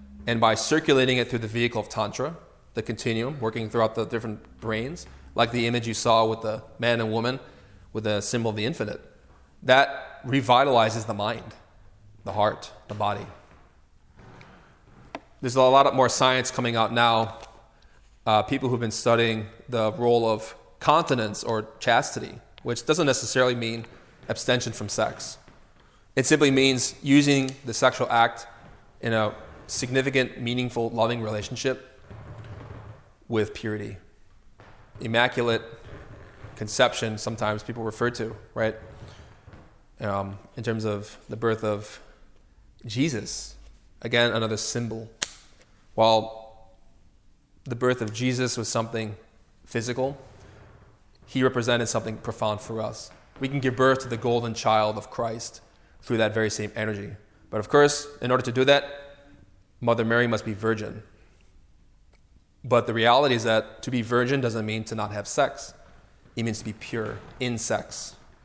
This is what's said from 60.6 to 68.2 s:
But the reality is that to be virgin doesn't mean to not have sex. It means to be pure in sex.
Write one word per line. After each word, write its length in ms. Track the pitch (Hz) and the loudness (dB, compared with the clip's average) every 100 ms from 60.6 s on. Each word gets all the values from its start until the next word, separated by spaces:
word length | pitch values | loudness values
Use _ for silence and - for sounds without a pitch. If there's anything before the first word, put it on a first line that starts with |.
| 110 107 104 104 - _ _ _ _ - _ _ _ _ _ _ _ _ _ _ | -2 -2 -6 -12 -18 _ _ _ _ -20 _ _ _ _ _ _ _ _ _ _
But 220 | 123 120 120 | 2 2 2
the 80 | |
reality 400 | 113 117 127 147 | 2 6 6 6
is 100 | 117 | 2
that 380 | 113 110 - - | 2 2 0 -6
to 80 | - | -4
be 120 | 123 | -4
virgin 380 | 110 120 123 139 | 0 2 2 0
doesn't 240 | 120 110 | 0 -2
mean 200 | 107 110 | -4 -4
to 100 | 104 | -6
not 180 | 107 101 | -6 -6
have 140 | 104 101 | -6 -4
sex. 480 | - 143 - - - - - - _ - - | 0 0 -2 -16 -20 -20 -20 -20 _ -12 -6
It 80 | |
means 140 | 113 107 | -4 -4
to 40 | |
be 80 | 110 | -8
pure 460 | 101 - 117 107 110 - - | -12 -8 -6 -6 -10 -14 -8
in 180 | 123 113 | -6 -4
sex. 580 | - 107 - - - - | -4 -4 -6 -12 -14 -16